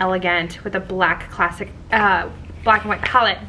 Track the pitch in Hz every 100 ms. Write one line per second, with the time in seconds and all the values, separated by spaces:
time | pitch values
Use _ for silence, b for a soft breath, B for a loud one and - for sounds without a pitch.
0 | 185 185 180 175 165 - 208 190 185 185
1 | 170 175 - - 175 - 190 - - 220
2 | 208 180 175 - - - 226 214 208 196
3 | - 254 220 -